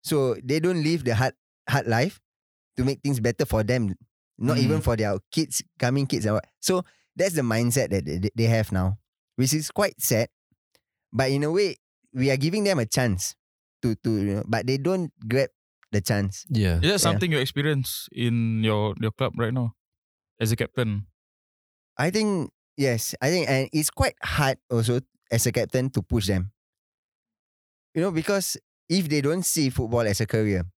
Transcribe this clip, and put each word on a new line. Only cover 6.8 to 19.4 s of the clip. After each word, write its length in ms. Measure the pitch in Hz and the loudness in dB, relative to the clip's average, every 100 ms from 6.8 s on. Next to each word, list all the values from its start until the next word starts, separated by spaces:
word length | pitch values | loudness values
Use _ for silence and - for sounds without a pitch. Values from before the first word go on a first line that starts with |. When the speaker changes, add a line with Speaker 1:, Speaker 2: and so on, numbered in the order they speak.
| 180 _ _ | -2 _ _
Speaker 1:
that's 200 | - 190 165 | -4 -2 0
the 80 | |
mindset 460 | 123 113 120 120 113 | 0 2 2 0 0
that 140 | 95 71 | -2 -2
they, 240 | 80 101 | -2 -4
they 140 | 113 113 | 0 2
have 240 | 113 107 | 4 2
now, 240 | 95 92 101 _ _ _ - | 0 0 -2 _ _ _ -2
which 160 | 131 | 0
is 180 | 151 151 | 0 -2
quite 300 | - 202 - | -2 -2 0
sad. 300 | - 110 117 _ _ _ _ _ _ _ _ | 0 0 -2 _ _ _ _ _ _ _ _
But 180 | 110 135 | -2 0
in 140 | 139 | 0
a 60 | 147 | 0
way, 260 | 175 202 131 _ _ _ | 0 -2 -4 _ _ _
we 180 | 131 131 | -2 0
are 60 | 135 | 2
giving 280 | 147 208 | 0 0
them 140 | 202 175 | 0 0
a 60 | |
chance 520 | 110 - 123 92 - - _ _ _ _ | 0 0 0 0 -4 -10 _ _ _ _
to, 140 | 123 110 | -4 -2
to, 60 | 110 110 | -2 0
you 140 | 101 101 | 0 -2
know, 80 | - | -2
but 200 | 113 117 | -4 -2
they 100 | 135 | -2
don't 320 | 139 190 170 _ 113 | -2 -2 -4 _ -2
grab 220 | 127 135 _ _ _ _ | 0 -2 _ _ _ _
the 120 | 104 | -4
chance. 420 | 95 104 98 - - | 0 0 -2 -6 -4
Speaker 3:
Yeah. 240 | 120 98 85 | 0 2 4
Speaker 2:
Is 40 | |
that 60 | 143 | 2
Speaker 1:
Yeah. 80 | 202 | 2
Speaker 2:
something 340 | 170 - 180 | 2 2 0
you 60 | 151 | 0
experience 680 | 131 - 147 147 127 - - | -2 -2 -2 -2 -4 -8 -12
in 500 | - 120 117 113 110 | -4 0 0 0 0
your, 300 | 110 107 107 - | 2 2 0 -2
your 120 | 110 | -4
club 200 | - 131 | -2 -4
right 160 | - | -2